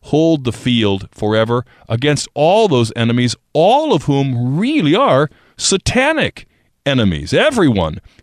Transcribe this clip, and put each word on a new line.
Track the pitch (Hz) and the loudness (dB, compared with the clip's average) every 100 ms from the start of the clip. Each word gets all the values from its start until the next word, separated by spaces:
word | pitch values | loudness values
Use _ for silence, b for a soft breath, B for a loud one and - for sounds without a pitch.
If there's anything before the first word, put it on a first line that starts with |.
hold | - 147 165 156 | -4 0 2 0
the | 123 | -2
field | - 127 120 104 98 - | -4 -2 0 0 -2 -6
forever | - 107 110 113 120 b b b | -6 -2 0 0 -2 b b b
against | 117 143 143 - | -2 0 -2 -4
all | - 156 214 214 | -2 2 2 2
those | 127 110 | 2 0
enemies, | 117 117 120 123 - _ | -2 -2 0 -2 -4 _
all | 147 185 269 311 | 0 2 2 2
of | 170 | 0
whom | - 139 139 120 123 151 | 0 0 0 -2 -2 -2
really | 240 311 147 196 | -2 0 0 2
are | 262 135 151 b b - | 2 2 0 b b -8
satanic | - 190 - 247 285 320 170 - - _ _ _ 143 | -4 -2 -2 0 0 0 -4 -8 -20 _ _ _ -2
enemies. | 131 101 76 73 | 0 0 -2 -2
Everyone | 160 294 240 156 101 80 78 b b | 0 2 2 2 2 -2 -6 b b